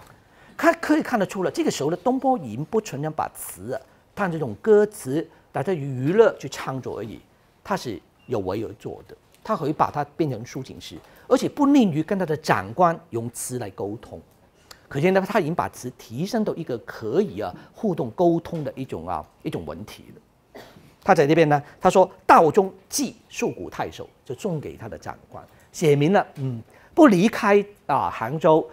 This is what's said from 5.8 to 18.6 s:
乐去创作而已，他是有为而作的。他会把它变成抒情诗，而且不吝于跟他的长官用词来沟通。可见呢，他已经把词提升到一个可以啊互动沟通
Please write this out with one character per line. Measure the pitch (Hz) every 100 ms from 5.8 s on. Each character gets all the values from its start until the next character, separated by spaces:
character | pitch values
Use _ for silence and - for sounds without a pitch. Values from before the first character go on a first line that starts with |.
| 139 127 135
乐 | 196 220 -
去 | 139
创 | - - 135
作 | 120 98
而 |
已， | 107 76 - _ _ _
他 | - 196
是 | 127 98 - _ -
有 | 117
为 | 92 104
而 | 107 117
作 | - - -
的。 | - _ _
他 | - 208
会 | 147
把 | 156 113
它 | 151 143 -
变 | 156
成 | 113 120
抒 | 143
情 | 127 -
诗， | - 82 - - -
而 | 254
且 | 175
不 | - 277
吝 | 285 214
于 | 147
跟 | 156 196
他 | 175
的 | 151
长 | - 117 95
官 | 113 180 165 -
用 | 117 117
词 | - - 123
来 | 104
沟 | - 101 113
通。 | - 85 - _ _ _ _ - _
可 | 139
见 | 175
呢， | 190 190
他 | 214
已 |
经 | 151
把 | 170 98
词 | - 123 -
提 | - 113 190
升 | 233
到 | 202 139
一 |
个 | 160 120
可 | - - 113 143
以 | 208 92
啊 | 98 82 - -
互 | 120
动 | - 127
沟 | - 175 165
通 | - 170